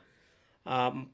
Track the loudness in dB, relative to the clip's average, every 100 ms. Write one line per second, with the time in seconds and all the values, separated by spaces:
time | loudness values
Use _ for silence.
0 | -10 _ _ _ _ _ -2 2 2 0
1 | -10